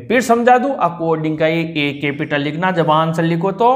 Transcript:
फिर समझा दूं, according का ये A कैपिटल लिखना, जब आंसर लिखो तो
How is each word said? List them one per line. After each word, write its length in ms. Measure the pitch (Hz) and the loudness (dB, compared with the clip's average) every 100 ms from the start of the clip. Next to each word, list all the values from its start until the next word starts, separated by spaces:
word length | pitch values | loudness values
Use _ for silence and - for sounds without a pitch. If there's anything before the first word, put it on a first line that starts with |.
| - | -2
फिर 120 | 233 | 0
समझा 360 | 233 233 240 247 | 2 2 4 4
दूं, 120 | 277 269 175 | 2 -2 -2
according 520 | 170 165 160 156 156 | -2 -2 -2 -2 0
का 80 | 160 | 0
ये 160 | 165 | 0
A 400 | 165 160 143 143 | -2 -2 -4 -2
कैपिटल 380 | 143 143 143 147 | -4 -4 -4 -2
लिखना, 300 | 143 151 185 | -2 -2 -2
जब 200 | 175 151 | 0 2
आंसर 320 | 156 165 165 | 2 2 0
लिखो 300 | 165 170 190 | 0 0 -2
तो 160 | 190 233 | 0 2